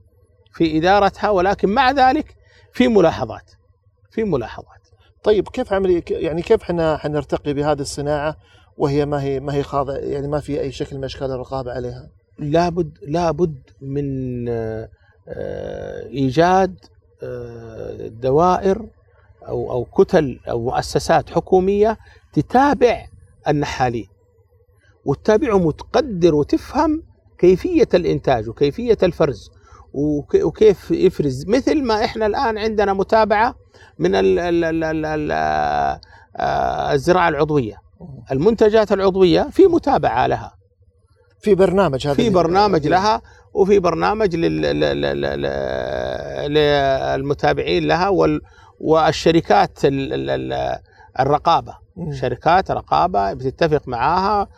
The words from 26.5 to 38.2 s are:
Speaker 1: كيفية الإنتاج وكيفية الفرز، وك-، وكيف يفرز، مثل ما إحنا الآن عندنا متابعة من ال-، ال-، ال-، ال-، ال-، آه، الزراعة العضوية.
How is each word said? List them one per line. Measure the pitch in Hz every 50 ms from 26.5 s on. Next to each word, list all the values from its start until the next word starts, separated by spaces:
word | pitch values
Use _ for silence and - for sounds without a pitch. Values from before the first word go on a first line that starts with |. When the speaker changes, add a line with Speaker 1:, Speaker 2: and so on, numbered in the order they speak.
| - 320 - - - 262 311 320 302 320 - - _ _ _ _ _
Speaker 1:
كيفية | - - 175 185 180 - 359 359 320 156 - -
الإنتاج | 185 170 160 156 147 - 147 135 117 110 113
وكيفية | 110 - 147 143 135 - 233 247 208 - 196
الفرز، | 185 - - 170 143 - - - - - _ _ _ - - - _ -
وك-، | - 147 151 147 147 139 - - - -
وكيف | 160 - - 214 214 185 - - -
يفرز، | 170 143 165 185 - - 147 143 127 127 151
مثل | 180 214 269 233 302 - 311 269
ما | 233 220 302 339
إحنا | - - 226 220
الآن | 208 202 - - 226 220
عندنا | 208 208 220 214 202 202 196 196
متابعة | 196 190 - - 220 220 208 214 208 220 254 - - _ _ _ - - - _ -
من | 160 175 190
ال-، | 190 190 190 185 180
ال-، | 170 175 175 170 170
ال-، | 160 160 160 160
ال-، | 156 160 160 156
ال-، | 156 151 156 151 80
آه، | 78 78 78 76 76 76 76 73 73 73 71 67 67 65 - - - - - _ - - - - - 69 67 62 64 - 135 147 147
الزراعة | 143 127 156 180 180 175 170
العضوية. | 156 139 156 151 151 143 120 104 101 - _ _ _ - - - 131 -